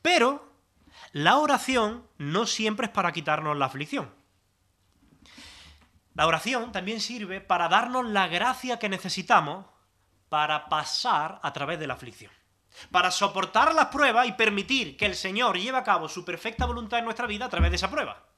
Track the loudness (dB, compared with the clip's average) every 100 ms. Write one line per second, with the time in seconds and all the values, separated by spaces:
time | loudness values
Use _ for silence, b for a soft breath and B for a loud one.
0 | 4 4 4 2 -10 _ _ _ B B
1 | B 2 4 4 4 0 2 0 0 -4
2 | -16 _ -4 -2 -2 -2 -2 -2 -2 0
3 | -2 -2 -2 -2 0 0 -2 -4 -6 -6
4 | -8 _ _ _ _ _ _ _ _ _
5 | _ _ B B B B B B B _
6 | _ 0 2 2 0 -4 -4 -6 -6 -6
7 | -6 -8 -8 -10 0 0 4 2 2 -4
8 | 0 0 0 0 -2 -2 -6 -4 -4 -4
9 | -6 -6 4 4 4 -8 -12 _ _ _
10 | _ _ _ -2 0 -2 0 -2 -2 -4
11 | 0 0 0 -6 -8 -6 -6 -6 -8 -10
12 | -12 -18 -20 _ _ _ _ B B 2
13 | 2 2 0 0 0 4 6 6 2 4
14 | 4 4 2 2 2 2 -2 -2 -2 -2
15 | -4 -2 -4 0 0 0 -2 -2 0 0
16 | 0 -8 -8 -8 -8 -4 -4 -4 -4 -4
17 | -2 -6 -6 -6 -4 2 2 2 -2 -2
18 | -6 -10 _